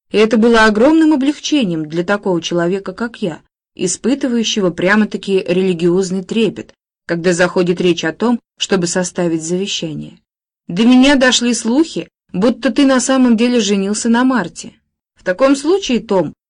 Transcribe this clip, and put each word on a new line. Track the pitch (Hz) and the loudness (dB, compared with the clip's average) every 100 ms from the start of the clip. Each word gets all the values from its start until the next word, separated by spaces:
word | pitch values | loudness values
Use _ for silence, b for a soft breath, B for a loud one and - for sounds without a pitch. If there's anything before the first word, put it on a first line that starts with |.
| _ | _
И | 196 | 0
это | 220 226 | 2 4
было | 233 226 | 4 6
огромным | 220 214 269 320 311 | 4 4 4 4 4
облегчением | 302 269 285 - 302 202 160 151 | 2 0 -4 -2 -2 0 -4 -4
для | 165 | -4
такого | 180 202 202 175 | -2 -2 -2 -2
человека, | - 175 170 196 190 | -2 -2 -2 -4 -6
как | 185 233 - | -8 -10 -6
я, | 196 151 _ _ _ | -8 -8 _ _ _
испытывающего | - 180 - 220 277 269 233 220 220 185 | -8 -6 -4 -4 -2 -2 -2 -2 -2 -2
прямо-таки | 175 180 214 202 196 - 190 - | 0 0 2 0 -4 -2 -2 0
религиозный | 180 190 170 175 180 185 190 | 0 0 0 0 0 -2 -4
трепет, | 185 220 220 113 - _ _ _ - | -4 -2 -2 -2 -14 _ _ _ -8
когда | 170 170 | -4 0
заходит | 170 180 190 180 175 | 0 0 0 -2 0
речь | 175 165 | 0 0
о | 160 | -4
том, | 156 226 233 _ - | -2 -2 -2 _ -12
чтобы | - 196 175 | -4 -2 -2
составить | 185 180 - 175 160 | -4 -4 -4 -2 -2
завещание. | 160 180 202 - 165 147 151 - _ _ _ _ - | -4 -4 -4 -6 -8 -10 -14 -20 _ _ _ _ -6
До | 175 | 0
меня | 233 254 269 277 | 4 6 6 4
дошли | 254 - 240 | 2 2 0
слухи, | 226 226 262 330 - - _ _ | -2 -2 -4 -6 -10 -12 _ _
будто | 180 233 - 269 | -2 -2 0 -2
ты | - 269 | 2 2
на | 262 | 2
самом | - 262 254 220 | 0 2 2 2
деле | 240 247 | 2 0
женился | 196 196 196 208 233 | 0 -2 -2 -2 0
на | 233 | 2
Марте. | 262 247 165 - - - _ _ _ | 2 0 -4 -10 -20 -20 _ _ _
В | _ | _
таком | - 185 269 277 | -6 0 2 2
случае, | 302 392 392 226 | 0 0 0 -4
Том, | - 190 147 - | 0 -2 -2 -8